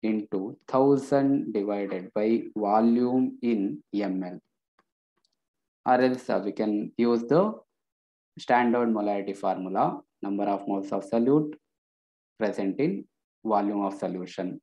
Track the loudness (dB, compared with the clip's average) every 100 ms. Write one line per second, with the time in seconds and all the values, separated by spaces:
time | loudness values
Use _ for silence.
0 | 0 -2 -2 -6 -6 -10 -2 2 4 4
1 | 4 2 4 2 0 -4 -2 -2 -4 -6
2 | -6 -2 2 2 0 -4 2 4 6 4
3 | 2 2 0 -2 -2 0 0 -4 _ -4
4 | -2 -2 -6 -10 _ _ _ _ _ _
5 | _ _ _ _ _ _ _ _ 2 4
6 | 4 0 -2 -2 -2 -2 -2 -2 -4 0
7 | 2 2 2 2 2 -2 _ _ _ _
8 | _ _ _ -20 0 2 4 2 2 0
9 | -2 -2 -4 -4 -4 -4 -4 -2 -2 -2
10 | -14 _ -6 -2 -2 -2 -4 -6 -4 -6
11 | -2 0 4 2 2 -8 _ _ _ _
12 | _ _ _ _ -4 -2 -4 0 -2 -2
13 | -10 _ _ _ -2 0 0 -2 -4 -4
14 | -6 -6 -10 -8 -8 -8